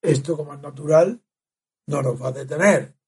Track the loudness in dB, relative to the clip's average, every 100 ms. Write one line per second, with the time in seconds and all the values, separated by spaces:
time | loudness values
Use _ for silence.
0 | 2 0 0 -8 -8 -12 -16 -12 2 4
1 | 4 0 _ _ _ _ _ _ -8 -4
2 | -4 -4 -8 -8 -8 0 2 2 0 _